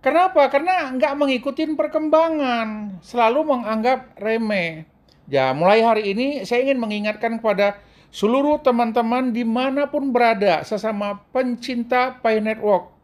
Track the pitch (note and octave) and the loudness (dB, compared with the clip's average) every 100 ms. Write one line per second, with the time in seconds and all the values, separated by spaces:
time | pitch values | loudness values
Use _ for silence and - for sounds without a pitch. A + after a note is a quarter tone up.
0 | B3+ D#4 F#4 F4 C4+ C#4 E4+ F#4 C#4+ B3+ | 2 2 2 4 2 2 0 -2 -2 -2
1 | D4 C#4+ C#4+ B3+ C#4+ C4+ D#4 D#4 D4+ D#4 | -2 0 0 0 -4 -4 -4 -2 -2 -2
2 | D#4 D#4 E4 D#4 C4 A#3 A3 G#3+ G#3+ F#3 | 2 2 2 0 -2 -2 -4 -8 -10 -12
3 | - A#3+ A3+ C4 D#4 B3+ G#3 A3 A#3 C4 | -8 0 2 2 0 -2 0 0 0 0
4 | - - G#3 A3+ A3 G3+ E3+ D#3+ D#3+ _ | -4 -8 -4 -2 0 -2 -2 -6 -16 _
5 | _ _ - C3+ C3 C3+ F3 A3 A3+ A3 | _ _ -2 0 2 2 4 6 4 2
6 | G#3 G3 C4+ D4 F#3+ A#3+ C4+ C4+ A3+ G#3 | 0 -2 -2 -4 -2 -2 0 0 -2 -4
7 | G#3 G#3+ A#3 A3+ A3+ G3 G3+ - _ _ | -4 -4 -4 -2 -2 2 0 0 _ _
8 | _ - G#3 B3+ C#4+ D4 C#4 A#3+ A#3 A3+ | _ -2 0 2 2 2 2 2 2 0
9 | A3+ B3 B3+ A3+ A#3 A#3 C4 C4+ C#4+ D4 | 0 0 0 -2 -2 -2 -2 -2 -2 -2
10 | C#4 B3 A#3+ A3 G3+ D#3 - G#3+ A3 G#3 | -2 2 2 4 2 2 -2 -4 -4 -4
11 | G3+ G3 _ B3+ B3+ A#3+ - A#3+ A#3 B3 | -6 -8 _ -2 -2 -4 -6 -6 0 0
12 | B3+ B3+ A3+ A3 G#3+ A3 G#3 F#3 - _ | 0 -2 0 0 0 -2 0 0 0 _